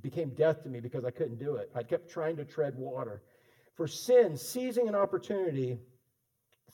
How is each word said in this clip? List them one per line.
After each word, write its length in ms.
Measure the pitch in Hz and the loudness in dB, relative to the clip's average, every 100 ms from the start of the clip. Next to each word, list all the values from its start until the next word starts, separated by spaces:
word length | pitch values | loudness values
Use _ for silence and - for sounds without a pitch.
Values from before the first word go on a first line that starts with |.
became 280 | 135 170 151 | -8 -4 -4
death 320 | 127 156 151 | 2 2 2
to 80 | 135 | -4
me 100 | 123 | -10
because 240 | 120 135 | -8 -6
I 60 | 120 | -4
couldn't 300 | - - 117 | -4 -4 -4
do 160 | 127 120 | -4 -4
it. 160 | 101 | -6
I 80 | 123 | -8
kept 260 | 117 170 - | -2 -4 -4
trying 300 | 170 156 156 | -4 -2 -4
to 80 | 139 | -4
tread 300 | 160 143 127 | -2 -2 -2
water. 460 | 135 131 117 104 - _ _ _ _ | -6 -6 -6 -8 -14 _ _ _ _
For 140 | - 151 | -6 -6
sin, 500 | - - 247 208 143 | -2 6 8 8 2
seizing 500 | - 247 254 226 226 | -6 -4 0 0 2
an 60 | |
opportunity 840 | 202 196 190 - 202 180 135 127 120 - _ _ _ _ _ _ _ _ | 2 2 0 -2 -2 0 0 -2 -4 -10 _ _ _ _ _ _ _ _